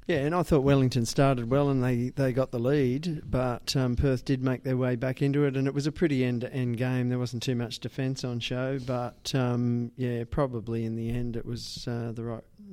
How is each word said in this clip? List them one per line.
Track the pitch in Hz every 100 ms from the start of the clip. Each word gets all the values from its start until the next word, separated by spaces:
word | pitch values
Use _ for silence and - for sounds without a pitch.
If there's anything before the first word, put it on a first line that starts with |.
| -
Yeah, | 160
and | 143 175
I |
thought | 160 160
Wellington | 135 139 131 123 117
started | - 139 127 117
well | 135 143
and | 135
they, | 123 123 123
they | - 135
got | 120 131
the | 123
lead, | 120 147 131 131 175 156 -
but, | 131 127 117 - 139
um, | 127 120
Perth | 143 127 -
did | 135
make | 131 127 131
their | 127
way | 127 123
back | 131 131
into | 139 139 143
it, | 131
and | 135
it |
was | 143 147
a |
pretty | - 165 135 127
end-to-end | 120 123 135 123 117
game. | 127 127 123
There | 123
wasn't | 123 120
too | 123 123
much | 117 -
defence | 120 - 131 135 127
on | 120
show, | - 127 131 135 127
but, | 123 120 - -
um, | 135 123 120 123 120 120 -
yeah, | 123 120 117
probably | - 139 120 107 113
in | 113 113
the | 113
end | 123 120 117
it | 117
was, | 120 - - -
uh, | 160 117
the | 113 117
right, | 113 - - 208